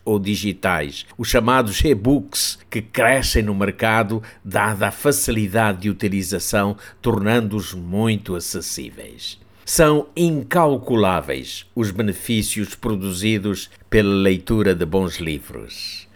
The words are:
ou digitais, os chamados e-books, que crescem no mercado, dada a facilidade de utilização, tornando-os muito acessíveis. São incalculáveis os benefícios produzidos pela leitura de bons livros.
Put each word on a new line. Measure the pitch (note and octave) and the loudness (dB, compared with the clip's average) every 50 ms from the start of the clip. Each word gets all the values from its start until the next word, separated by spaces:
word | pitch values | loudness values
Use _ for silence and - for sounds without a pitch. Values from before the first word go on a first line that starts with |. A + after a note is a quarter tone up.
| - | -2
ou | - G#2+ | 0 0
digitais, | G2+ F#2+ G#2 G#2 F2+ G#2 G#2 F2 - - F#2+ F2 D#2 D2+ C#2+ - - - - - | 2 2 0 -2 -2 -2 -4 -2 0 0 0 0 0 -2 -4 -8 -12 -16 -14 -10
os | - A2+ | -8 -2
chamados | - - A#2+ A2 A#2+ B2+ C3 A#2+ G#2 F#2+ - D3 | 0 2 2 4 4 4 4 4 2 2 2 4
e-books, | D#3 C3 G#2 G2 C3 C#3+ C3+ - - - - - - - - - - | 4 2 2 2 2 2 2 0 -2 -4 -4 -4 -4 -6 -8 -10 -8
que | - A2+ | -8 -8
crescem | A2 - - B2+ A2+ A#2+ C3+ C3+ - - - A#2 G#2+ | -8 -4 0 2 4 4 4 2 2 0 0 0 0
no | G#2 G2+ | 0 0
mercado, | G2 G2+ G2 F#2+ - A#2 A2 A2 A#2 A2 G2+ A2+ A2 A2 - - - - | 0 -2 -2 -2 0 0 2 2 2 2 0 -2 -6 -8 -10 -18 -18 -8
dada | G2+ G2 G#2+ G#2 G#2+ G#2+ G2 G#2 | -4 0 0 0 0 0 0 0
a | G2+ | -2
facilidade | - - - D3 C#3 - - B2+ A2+ G#2+ G#2+ F#2 F#2+ A2+ A2 G#2+ G2 F2+ | -2 0 0 0 2 2 0 -2 0 0 0 0 2 2 2 2 0 0
de | G2 G#2 | -2 -4
utilização, | F#2 - G#2+ G2 F#2+ G2 F#2 F2 G2 F2 - - - G#2 G2 G2+ G2+ - - - - - | -2 -2 -2 -2 -2 -2 -2 -4 -4 -6 -4 -2 0 0 0 0 -2 -6 -10 -20 -12 -4
tornando-os | - A#2+ G2 G2 G2 G#2+ A#2 A#2+ A2+ G2+ G#2+ G#2 F2 - F#2+ | -2 0 0 0 2 2 2 2 0 0 -2 -4 -6 -6 -10
muito | F2+ E2+ F2 F#2 G#2 A2+ A2+ G#2+ G2 A2 F#2+ F2+ | -10 -8 -4 -2 0 0 0 0 -2 -4 -6 -6
acessíveis. | E2+ - - - F2+ E2 - - - B1+ A1+ - - G#1 - - - - - - - - - _ - - | -6 -6 -8 -8 -8 -8 -8 -8 -8 -10 -12 -14 -16 -18 -20 -16 -14 -12 -14 -14 -14 -20 -20 _ -14 -8
São | - - - D#3+ D3+ D3+ D3+ C#3+ - - | -2 2 4 4 6 4 2 0 -2 -2
incalculáveis | E3 F3 E3+ D#3 C#3+ A2+ - - F3+ E3 D3 C#3 A2+ - - B2 A2 G2+ F#2 F2+ D#2+ D2 C#2+ C2+ C2 B1+ - - - - - - | 0 0 2 0 0 -2 0 2 4 4 4 2 0 0 0 2 4 4 4 2 0 -2 -4 -6 -6 -8 -10 -12 -14 -14 -8 -4
os | A#2+ A2 G2+ | -4 -2 -2
benefícios | F2+ G#2 A2 G2+ F2+ - - - A#2 A2 G2+ - - G#2+ G2+ - - | -2 -2 -2 -2 -4 -4 -2 -2 0 0 0 -2 -2 -4 -4 -6 -8
produzidos | - - A#2 G#2+ F#2+ F#2+ G2 F2+ F2+ G#2 A2 A2 G2+ F#2 G#2 F#2+ - - - - - - - | -6 -4 -4 -4 -2 -4 -6 -4 -2 0 0 0 0 0 -2 -2 -4 -6 -12 -18 -20 -4 0
pela | - G#2+ G2+ G2 G2 | 2 4 4 4 4
leitura | G2 G2 F#2+ F#2 F2 - - A#2 G#2+ G2+ F#2+ F#2 | 4 4 4 2 2 0 0 2 2 4 4 2
de | E2+ F2 | 2 0
bons | D#2 F2+ F#2+ F#2+ E2+ - | 0 0 0 0 0 -2
livros. | - E2+ D#2+ D2 C2+ - - - A#1 G#1+ - - - - - - - - - - | -6 -6 -6 -6 -6 -8 -12 -14 -14 -14 -14 -14 -12 -12 -12 -12 -14 -18 -20 -20